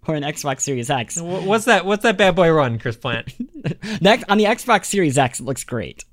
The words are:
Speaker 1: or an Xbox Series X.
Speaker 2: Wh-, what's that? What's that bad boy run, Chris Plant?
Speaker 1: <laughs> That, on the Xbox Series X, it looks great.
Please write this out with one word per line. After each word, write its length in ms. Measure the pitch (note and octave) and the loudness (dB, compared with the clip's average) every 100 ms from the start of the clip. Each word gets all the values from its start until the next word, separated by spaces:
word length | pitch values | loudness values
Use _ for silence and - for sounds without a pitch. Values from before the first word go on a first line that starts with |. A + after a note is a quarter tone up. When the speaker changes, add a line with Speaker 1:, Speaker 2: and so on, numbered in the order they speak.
| - | -4
Speaker 1:
or 80 | D#3 | -4
an 80 | |
Xbox 380 | C#3+ D3+ C#3+ C3 | -4 -6 -6 -4
Series 280 | - C3 A#2 | -4 -4 -2
X. 280 | C#3 A2+ - | -4 -4 -8
Speaker 2:
Wh-, 260 | E3+ F#3 F#3 | -6 -6 0
what's 200 | A3 G#3+ | 0 4
that? 200 | G#3 F3+ | 2 2
What's 180 | G#3 | 0
that 140 | A#3+ G#3 | 0 4
bad 180 | G3 F3 | 2 4
boy 140 | E3+ | 4
run, 280 | D#3 C3 A2+ | 4 2 -2
Chris 180 | B2 A2+ | -6 -6
Plant? 360 | C3 A#2 B2+ - | -4 -6 -8 -12
Speaker 1:
<laughs> 600 | A#3+ D#4 - - G#3 G#3+ | -14 -8 -8 -8 -8 0
That, 220 | F3 A#3+ A3+ | 4 2 2
on 80 | G3+ | 2
the 80 | G#3 | 2
Xbox 400 | A#3 - G#3 - | 0 2 0 2
Series 320 | G3+ E3 C3 | 0 2 4
X, 220 | B2+ - | 2 0
it 40 | |
looks 200 | B2+ C3 | -8 -8
great. 400 | - A#2+ D2 - - | -6 -8 -8 -12 -20